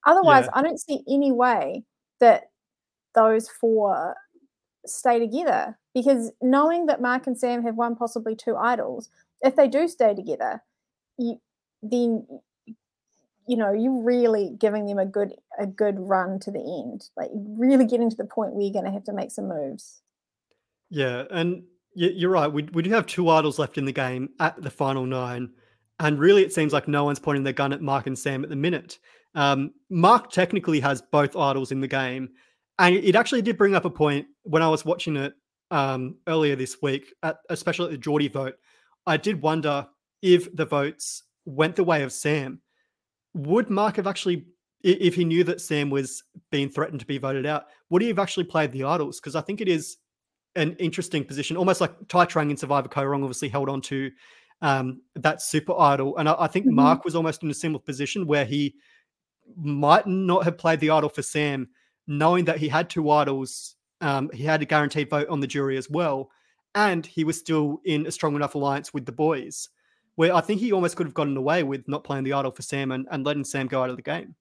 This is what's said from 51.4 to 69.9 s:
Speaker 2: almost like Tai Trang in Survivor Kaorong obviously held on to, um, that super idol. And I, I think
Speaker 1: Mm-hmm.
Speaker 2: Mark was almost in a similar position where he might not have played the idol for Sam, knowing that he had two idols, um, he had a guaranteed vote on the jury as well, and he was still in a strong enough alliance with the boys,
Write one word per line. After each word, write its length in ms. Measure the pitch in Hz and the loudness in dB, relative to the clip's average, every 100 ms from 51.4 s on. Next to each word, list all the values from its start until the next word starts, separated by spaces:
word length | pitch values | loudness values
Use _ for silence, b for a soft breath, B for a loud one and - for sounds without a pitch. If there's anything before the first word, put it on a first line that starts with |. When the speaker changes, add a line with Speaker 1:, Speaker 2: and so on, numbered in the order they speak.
| 143 160 | -6 -2
Speaker 2:
almost 260 | 185 180 | 0 2
like 100 | 170 - - | -2 -4 -4
Tai 160 | 180 220 | 2 2
Trang 240 | 165 147 | 2 -2
in 60 | 143 | -4
Survivor 320 | 135 143 131 | -2 -2 -2
Kaorong 340 | - 139 139 | -4 -2 -2
obviously 260 | 139 123 143 | -4 -6 -4
held 180 | 131 135 | -4 -2
on 140 | 139 | -4
to, 280 | - 139 135 131 b b b b | -6 -6 -6 -10 b b b b
um, 400 | 160 135 127 127 _ | 0 0 -2 -8 _
that 280 | - 156 156 | -2 0 0
super 360 | - 156 151 180 | -2 -4 -2 4
idol. 380 | 151 139 135 139 | 4 4 0 0
And 120 | 151 | 0
I, 80 | 165 | 2
I 80 | 160 | 0
think 180 | 190 254 | 2 2
Speaker 1:
Mm-hmm. 80 | 226 | 6
Speaker 2:
Mark 280 | 151 165 | 6 6
was 100 | 175 | 2
almost 280 | 165 160 156 | -2 -2 -2
in 80 | 160 | -6
a 40 | |
similar 260 | 143 165 151 | -4 -4 -6
position 460 | - 131 139 208 175 | -8 -6 -6 -4 0
where 200 | 147 127 | 0 0
he 280 | 139 143 - b b b _ _ _ _ 180 | -2 -4 -6 b b b _ _ _ _ -10
might 500 | 147 143 147 180 208 | -6 0 6 6 6
not 380 | 185 190 185 | -2 2 2
have 120 | 170 170 | 2 0
played 240 | 165 160 | 0 2
the 100 | 151 | 2
idol 200 | 156 147 | 2 2
for 120 | - | -4
Sam, 460 | 139 151 147 139 123 _ _ _ - | -6 -2 -2 -4 -8 _ _ _ -8
knowing 400 | 147 160 180 170 | 0 2 4 2
that 100 | 165 | -2
he 100 | 151 | 0
had 200 | 151 170 | 0 0
two 220 | - 151 | -2 2
idols, 680 | 147 143 135 131 - - _ _ _ | 4 2 -2 -6 -12 -16 _ _ _
um, 300 | 156 139 147 | -2 -2 -4
he 120 | 113 | -6
had 180 | 147 156 | 0 0
a 20 | |
guaranteed 460 | 151 151 147 151 143 | 2 2 2 -2 -2
vote 180 | 151 147 | -2 -2
on 120 | 156 | -4
the 60 | 139 | -4
jury 300 | 143 139 135 | -4 -2 -4
as 140 | 127 | -4
well, 400 | 151 170 135 135 _ _ _ _ | -2 -2 -2 -6 _ _ _ _
and 300 | 202 208 175 | 0 2 2
he 180 | 160 - | -4 -4
was 140 | 156 156 | -2 -2
still 420 | - 160 151 151 | -2 0 0 -4
in 220 | 190 151 156 | -2 -2 -2
a 40 | |
strong 240 | - 160 | -4 -2
enough 200 | 147 143 | -2 -4
alliance 400 | 151 139 139 139 | -2 -2 -2 -6
with 120 | 147 123 | -10 -10
the 60 | |
boys, 560 | 120 156 147 - - - _ _ | -2 0 0 -6 -14 -16 _ _